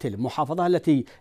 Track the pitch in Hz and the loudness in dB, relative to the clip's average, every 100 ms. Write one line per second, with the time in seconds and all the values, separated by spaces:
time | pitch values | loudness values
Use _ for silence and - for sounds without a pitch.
0 | 131 98 120 - 143 170 175 175 170 143 | -6 -4 -6 -4 -4 0 2 2 4 2
1 | 117 - | 2 -10